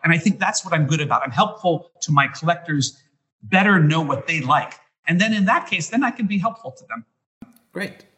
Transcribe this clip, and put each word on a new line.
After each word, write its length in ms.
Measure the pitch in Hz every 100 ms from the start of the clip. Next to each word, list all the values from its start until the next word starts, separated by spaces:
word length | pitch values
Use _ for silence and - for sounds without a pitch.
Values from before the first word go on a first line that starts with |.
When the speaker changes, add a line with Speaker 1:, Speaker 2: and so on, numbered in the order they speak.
Speaker 1:
And 100 | 165
I 60 | 165
think 200 | - -
that's 260 | 190 -
what 80 | 180
I'm 140 | 165 139
good 160 | 156
about. 200 | 147 120
I'm 80 | 135
helpful 600 | 127 208 - 180 160 - _
to 120 | -
my 160 | 143 135
collectors, 760 | - 160 165 - 147 127 - _ _ _ _
better 360 | 107 185 202 190
know 220 | 151 160
what 260 | 147 139 -
they 140 | 165
like. 340 | 127 147 - - _ _ -
And 140 | 175
then 140 | 220
in 100 | 214 196
that 220 | 247 -
case, 220 | 185 156
then 120 | 233
I 80 | 262
can 160 | - 202
be 120 | 202
helpful 340 | 214 226 -
to 120 | - -
them. 180 | 113 - _ _ _ - _ _
Speaker 2:
Great. 320 | 175 190 - _